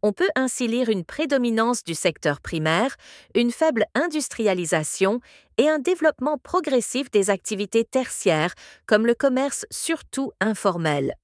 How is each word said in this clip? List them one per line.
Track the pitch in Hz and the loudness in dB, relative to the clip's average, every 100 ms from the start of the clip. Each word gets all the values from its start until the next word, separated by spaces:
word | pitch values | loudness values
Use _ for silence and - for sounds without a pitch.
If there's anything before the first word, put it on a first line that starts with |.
On | 214 | 0
peut | 202 381 - | 0 -2 0
ainsi | 262 - 240 | -2 -2 -2
lire | 233 240 | 0 0
une | 208 | 0
prédominance | 165 - 302 269 240 226 226 247 | -2 -6 0 2 2 2 0 -2
du | - | -4
secteur | 165 180 156 160 143 | -2 -2 0 -2 -2
primaire, | - 165 156 165 254 - - - _ - | -4 -2 2 2 2 -4 -20 -20 _ 0
une | 240 | 0
faible | 233 320 233 - 233 | 2 0 2 0 0
industrialisation | 339 302 269 - 214 185 165 165 156 - 190 240 - - _ - | -2 -2 -6 -2 0 0 0 0 -2 0 0 0 -6 -20 _ 2
et | 285 | 2
un | 311 | 2
développement | 269 359 311 - 269 294 | 0 2 2 0 -4 -4
progressif | - 359 311 262 - 254 277 | -2 -2 0 0 0 -4 0
des | 208 196 | 0 2
activités | 196 - 202 202 226 | 0 -2 -6 -2 0
tertiaires, | 226 262 247 - 196 156 165 - - - - | 0 -2 -4 -2 0 2 0 -4 -20 -20 0
comme | 214 226 | 2 2
le | |
commerce | 233 277 254 277 - - | 2 2 2 -2 -4 -8
surtout | - - 330 - - 269 - | -8 -4 -6 -6 -6 -6 -2
informel. | 208 214 202 175 160 143 139 - | -2 0 -2 0 0 0 -2 -6